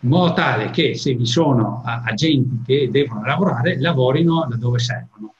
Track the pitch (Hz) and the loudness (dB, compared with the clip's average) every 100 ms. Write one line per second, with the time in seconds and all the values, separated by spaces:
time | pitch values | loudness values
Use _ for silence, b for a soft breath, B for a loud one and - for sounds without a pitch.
0 | 123 165 175 175 151 120 104 - 147 - | 2 4 4 2 0 0 -2 0 -2 0
1 | 147 123 120 - 156 123 110 107 - 120 | -2 -2 0 2 2 2 0 -4 -6 -6
2 | - 104 160 143 123 113 - 135 131 120 | -4 -2 2 2 0 -2 0 0 2 0
3 | 139 110 113 156 190 123 139 175 131 135 | 0 -2 -4 0 0 0 -2 0 0 2
4 | 127 139 170 165 160 117 120 120 - - | 2 2 2 2 0 -2 -2 0 -2 -6
5 | - 104 107 _ | -10 -16 -18 _